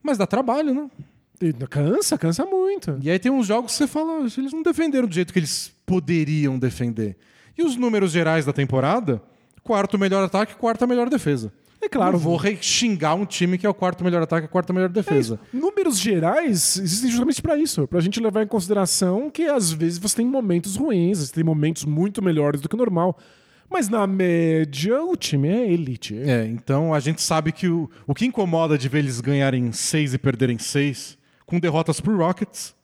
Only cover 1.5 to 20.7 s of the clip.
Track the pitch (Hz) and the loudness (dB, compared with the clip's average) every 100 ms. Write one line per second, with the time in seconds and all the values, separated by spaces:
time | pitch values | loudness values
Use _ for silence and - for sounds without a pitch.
1.5 | 123 131 143 147 277 - 302 165 170 359 | -2 -4 0 2 2 0 0 0 0 0
2.5 | 381 381 392 - 139 139 185 247 269 202 | 0 0 -2 -4 -4 0 0 2 0 2
3.5 | 220 233 - 285 302 320 320 247 262 269 | 0 -2 -2 -2 0 -2 -2 -4 -4 -6
4.5 | 311 330 302 320 269 240 170 175 185 147 | -2 -2 0 0 0 0 -2 0 -2 -2
5.5 | - - _ - 185 143 170 151 156 143 | -6 -8 _ -2 -2 2 0 2 2 2
6.5 | 131 127 - 120 113 107 95 _ _ - | 2 -2 -2 -4 -2 -4 -6 _ _ -18
7.5 | - 330 240 247 214 190 165 160 160 139 | -2 -2 0 0 2 2 2 2 2 0
8.5 | 139 135 131 135 226 190 113 - _ _ | 0 0 2 2 0 0 -2 -4 _ _
9.5 | - - 214 202 202 196 196 190 196 214 | -18 -2 0 2 2 2 2 2 0 -2
10.5 | - 233 226 247 247 240 254 156 135 110 | -2 -2 0 0 2 2 0 0 -2 -4
11.5 | - _ _ 440 269 185 180 165 170 190 | -12 _ _ -4 2 2 2 2 2 0
12.5 | 214 - - 240 190 151 170 202 - 180 | -2 -2 0 0 0 0 0 -2 -2 0
13.5 | 185 208 - 185 175 180 175 160 165 156 | 2 0 0 -2 0 0 0 0 -2 0
14.5 | 185 175 180 185 185 185 151 113 110 - | -2 0 0 0 0 2 2 2 -4 -6
15.5 | 247 339 415 359 202 196 185 160 269 330 | -2 -2 0 0 0 2 2 2 2 2
16.5 | 185 - 185 190 196 254 240 262 269 320 | 0 0 0 -2 0 0 2 0 0 0
17.5 | 294 311 - 139 175 170 220 226 208 214 | 0 0 0 0 0 0 0 0 0 0
18.5 | 220 180 202 180 - 180 190 294 302 330 | -2 0 0 2 2 2 0 -2 -2 0
19.5 | 277 175 160 165 175 202 - 240 269 214 | 2 0 0 -2 -2 -2 0 0 0 2
20.5 | 175 180 | 0 0